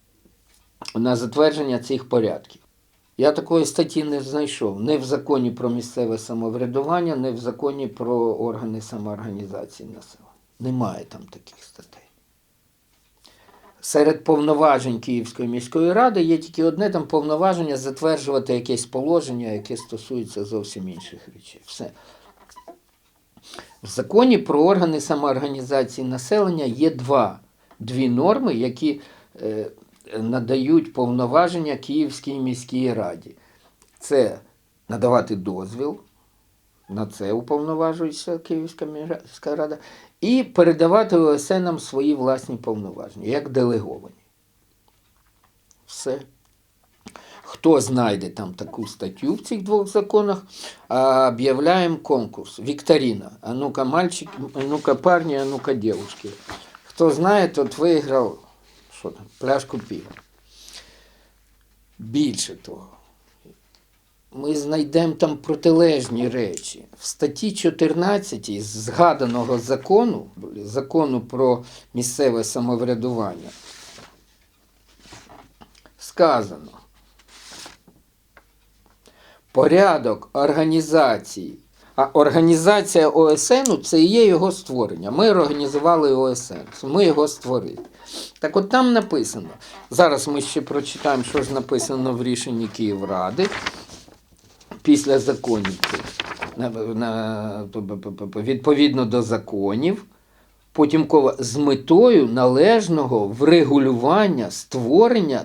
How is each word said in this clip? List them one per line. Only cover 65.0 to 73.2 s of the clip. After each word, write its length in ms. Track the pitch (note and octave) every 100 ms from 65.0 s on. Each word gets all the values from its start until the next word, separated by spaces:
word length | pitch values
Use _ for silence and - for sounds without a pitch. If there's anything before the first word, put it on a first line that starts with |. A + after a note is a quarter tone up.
| E3+
там 240 | D#3 D#3+ D3
протилежні 920 | - D3+ E3+ D#3+ E3 D3 A2+ A#2 B2
речі. 560 | B2 G#2 E2+ - - - -
В 60 | -
статті 460 | - D3 D3 G#3+
чотирнадцятій 1080 | F#3+ F3 D#3+ D#3 D#3+ F3+ G3+ - A2 - G2+
згаданого 960 | G#2 G#2+ A2 A#2 E3+ D3 B2 A#2+ A#2+ B2
закону, 680 | A#2 C3 - G3+ A#3+ A#2+ F#2+ - G2+ G#2
закону 640 | G2+ B2 C3+ E3 D3 B2
про 440 | B2 B2+ C3 A#2+ - - _
місцеве 500 | A#2+ B2 - C#3 A#2
самоврядування, 1080 | A2 C3 A#2+ A#2+ B2 A#2 B2 A#2